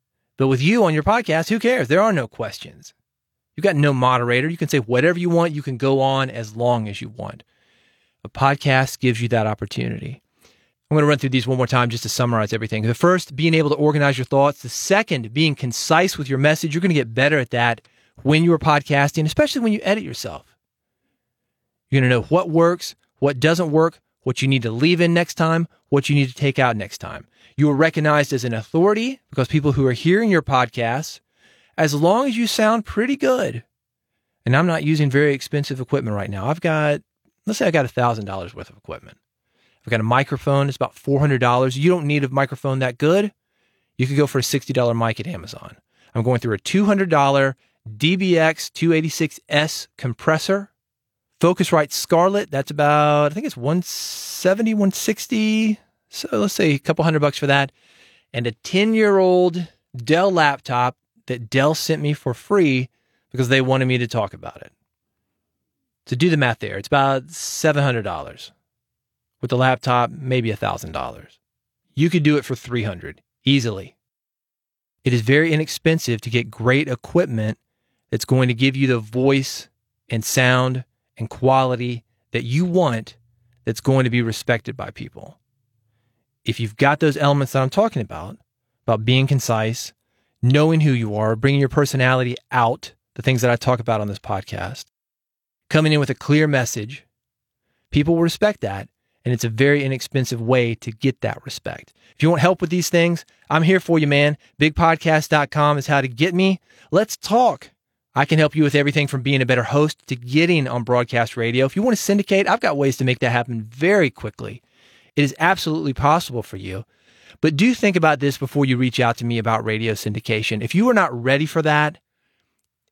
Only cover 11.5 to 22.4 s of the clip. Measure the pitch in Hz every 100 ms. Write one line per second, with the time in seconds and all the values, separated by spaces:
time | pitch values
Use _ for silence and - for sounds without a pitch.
11.5 | 127 123 131 120 117 - - 120 113 107
12.5 | 113 110 110 110 117 175 185 - 135 165
13.5 | 160 147 147 151 147 143 131 127 139 143
14.5 | 143 120 - - 196 220 143 113 127 160
15.5 | 139 127 - - 160 190 - 135 135 147
16.5 | 156 165 156 185 151 117 113 143 151 123
17.5 | 120 120 117 _ _ _ - 131 156 170
18.5 | 160 160 147 - 139 143 - 156 - 302
19.5 | 277 233 214 - 214 180 120 - 151 -
20.5 | _ _ _ _ _ _ _ _ _ _
21.5 | _ _ _ _ 135 127 123 101 170